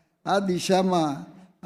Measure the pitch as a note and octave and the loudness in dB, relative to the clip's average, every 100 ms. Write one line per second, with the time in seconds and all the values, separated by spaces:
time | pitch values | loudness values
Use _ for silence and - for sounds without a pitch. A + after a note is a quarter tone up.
0 | _ _ D#3+ G3 G3 F3 - F#3 F#3+ F3 | _ _ -2 -2 0 -2 2 2 2 2
1 | D3+ C3+ - - - _ | 0 -4 -12 -20 -20 _